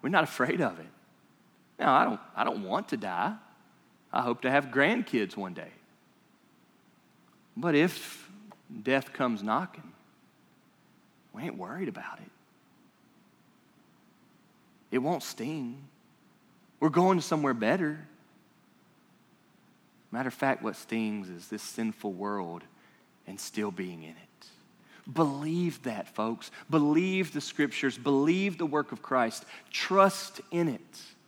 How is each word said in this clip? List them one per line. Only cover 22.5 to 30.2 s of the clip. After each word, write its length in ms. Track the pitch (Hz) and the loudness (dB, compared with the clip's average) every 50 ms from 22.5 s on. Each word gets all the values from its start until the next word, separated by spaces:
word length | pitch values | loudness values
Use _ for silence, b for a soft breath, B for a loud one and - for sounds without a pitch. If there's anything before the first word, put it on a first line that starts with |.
| 85 87 - - b b b b b b b b b _ _ | -8 -12 -14 -18 b b b b b b b b b _ _
and 120 | - 95 98 | -16 -14 -12
still 300 | - - - 107 104 101 | -12 -8 -4 -4 -4 -4
being 320 | 92 95 92 90 87 82 | -4 -6 -8 -8 -8 -12
in 80 | 80 80 | -14 -16
it. 1040 | 80 - - _ _ _ - - - - _ _ _ _ - - - - - - 123 | -18 -20 -20 _ _ _ -20 -20 -20 -20 _ _ _ _ -20 -20 -20 -20 -16 -6 0
Believe 680 | 156 165 143 139 139 147 156 165 175 175 170 - - - | 2 2 2 2 -2 -4 -2 0 0 0 0 -2 -4 -8
that, 260 | 127 110 101 - - | -6 -6 -6 -8 -8
folks. 400 | - - 107 113 117 - - - B B B - | -4 -4 -2 -2 -4 -6 -10 -18 B B B 2
Believe 640 | 156 160 147 147 151 165 180 190 185 190 185 151 | 2 4 4 6 4 4 4 2 2 0 0 -2
the 100 | - 147 | -4 -8
scriptures. 540 | 143 - - - 147 127 - - - 131 120 | -8 -6 -2 0 0 0 0 -2 -2 -2 -2
Believe 600 | 120 123 143 139 135 143 160 180 190 196 202 170 | 0 0 2 4 4 6 4 4 4 2 -2 -2
the 80 | 156 170 | -2 -2
work 260 | 151 143 151 143 - | 0 0 0 -2 -2
of 120 | 123 107 - | -8 -12 -4
Christ. 420 | - 135 127 120 113 - - - B B B B B | 0 2 2 2 2 -2 -8 -14 B B B B B
Trust 720 | - - - - 185 196 196 196 196 - | -6 -6 -2 4 8 8 8 8 6 0